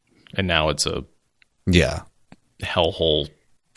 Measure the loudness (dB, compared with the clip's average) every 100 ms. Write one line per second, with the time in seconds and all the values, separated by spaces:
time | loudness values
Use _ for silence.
0 | _ _ -10 -4 0 2 0 0 -4 -6
1 | -10 _ _ _ _ _ 2 4 4 -2
2 | -12 _ _ -20 _ -12 -4 0 0 0
3 | 0 0 -4 -12 _ _ _